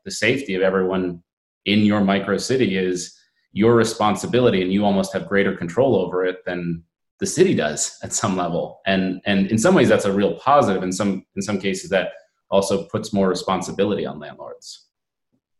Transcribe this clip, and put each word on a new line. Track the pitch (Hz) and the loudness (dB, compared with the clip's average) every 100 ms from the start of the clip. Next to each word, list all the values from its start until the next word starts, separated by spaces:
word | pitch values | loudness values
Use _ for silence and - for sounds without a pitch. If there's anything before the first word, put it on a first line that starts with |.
the | - | -12
safety | 92 107 135 - | -2 0 0 -2
of | 95 | -2
everyone | 95 95 92 92 92 85 _ _ _ _ - | 0 0 0 -2 -4 -6 _ _ _ _ 0
in | 104 | 2
your | 104 104 | 4 2
micro | 95 98 98 95 | 2 0 0 -2
city | - 131 104 95 | 0 0 0 0
is | 92 90 - - _ _ _ | -2 -2 -6 -16 _ _ _
your | 95 110 | 2 4
responsibility, | 117 113 - 107 98 90 120 123 98 | 6 4 2 0 0 0 2 4 2
and | 92 | 0
you | 98 | 2
almost | 104 98 95 | 2 2 0
have | 95 82 | -4 -2
greater | 101 101 | 0 0
control | 90 85 - 135 104 | -2 -4 0 2 2
over | 87 90 | 0 -2
it | 92 90 - | -2 -4 -8
than | 90 87 85 - _ _ - | -6 -4 -6 -10 _ _ -8
the | 98 | -4
city | - 185 | 2 2
does | 113 76 76 - - | 2 -2 -4 -8 -8
at | - | -10
some | - 107 92 | -4 -2 -2
level? | 87 82 - - - | -2 -4 -6 -8 -2
And, | 95 95 92 - | 0 0 -4 -2
and | 98 98 | 0 2
in | 110 | 2
some | 170 | 4
ways | 190 113 | 6 6
that's | 104 | 4
a | 104 | 2
real | 98 98 85 | 0 0 0
positive. | 127 143 117 92 | 2 4 4 0
In | 92 | -2
some, | 92 101 98 - | -2 -2 -4 -8
in | - | -10
some | 98 101 | -4 -4
cases | 98 92 82 | -2 -4 -2
that | 95 90 - _ _ - | -2 -2 -8 _ _ -2
also | 98 98 98 | 0 2 -2
puts | - 107 - | -4 -8 -4
more | 101 95 | 0 0
responsibility | 90 - 92 90 - 104 95 67 | 0 -2 -4 -4 -2 -2 -2 -6
on | 73 | -8
landlords. | 73 69 67 - - - _ _ _ _ _ _ _ _ | -14 -16 -16 -18 -20 -20 _ _ _ _ _ _ _ _